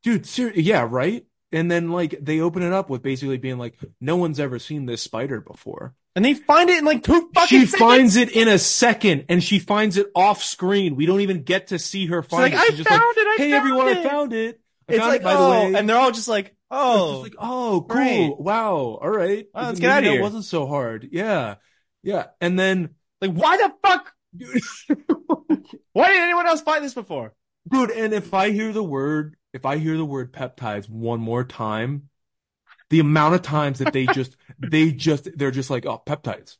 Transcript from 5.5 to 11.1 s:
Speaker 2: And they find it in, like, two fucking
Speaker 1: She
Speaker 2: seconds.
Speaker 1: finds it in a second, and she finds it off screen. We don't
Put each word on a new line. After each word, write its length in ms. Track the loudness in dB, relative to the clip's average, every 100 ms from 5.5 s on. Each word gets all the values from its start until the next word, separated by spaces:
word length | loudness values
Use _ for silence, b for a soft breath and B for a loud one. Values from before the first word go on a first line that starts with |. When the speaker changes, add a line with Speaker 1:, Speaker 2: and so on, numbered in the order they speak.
| -18 -16 -14 -16 _ _
Speaker 2:
And 120 | 0 0
they 80 |
find 360 | 0 4 4 6
it 100 | 4
in, 60 | 2
like, 180 | 0
two 260 | 2 2 4
fucking 140 | 2 6
Speaker 1:
She 180 | 6 6
Speaker 2:
seconds. 120 | 6
Speaker 1:
finds 360 | 6 8 6 4
it 140 | 2
in 160 | 4 4
a 80 | 4
second, 680 | 2 2 2 4 2 0 2
and 120 | 0
she 160 | 2 -2
finds 360 | 0 0 0 0
it 120 | -2
off 300 | 2 2 2
screen. 520 | -4 -4 0 0 0 0
We 80 |
don't 160 | 0